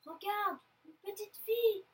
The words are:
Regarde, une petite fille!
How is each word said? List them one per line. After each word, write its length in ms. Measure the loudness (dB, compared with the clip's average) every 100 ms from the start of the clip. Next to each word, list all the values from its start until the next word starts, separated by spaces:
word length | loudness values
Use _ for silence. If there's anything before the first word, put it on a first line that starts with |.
| -14
Regarde, 540 | -8 -2 0 0 -2 _ _ -20
une 100 | -16
petite 400 | -10 -8 -10 -12 0
fille! 400 | 4 4 4 -4